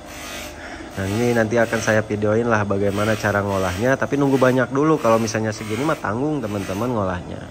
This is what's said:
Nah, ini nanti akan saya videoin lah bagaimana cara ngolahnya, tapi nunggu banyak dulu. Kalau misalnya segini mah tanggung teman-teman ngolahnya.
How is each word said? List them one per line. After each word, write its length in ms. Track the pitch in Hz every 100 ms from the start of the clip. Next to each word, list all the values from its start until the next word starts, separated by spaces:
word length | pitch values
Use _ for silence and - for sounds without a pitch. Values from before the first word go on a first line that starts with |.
| - - - - - - - - - -
Nah, 80 | 95
ini 240 | 107 120
nanti 240 | 120 110 117
akan 240 | 113 117
saya 240 | 110 110
videoin 400 | 107 104 107 110
lah 220 | 120 107 101
bagaimana 480 | 98 101 101 104 110
cara 240 | 107 101
ngolahnya, 560 | 101 98 92 87 123 135
tapi 240 | 131 143
nunggu 160 | 139 131
banyak 320 | 127 127 120
dulu. 320 | 131 156 151
Kalau 160 | 117 113
misalnya 320 | 113 113 110
segini 320 | 107 110 110
mah 160 | 156 151
tanggung 480 | 101 110 147 151
teman-teman 480 | 110 104 92 95 123
ngolahnya. 480 | 117 95 90 82 92 -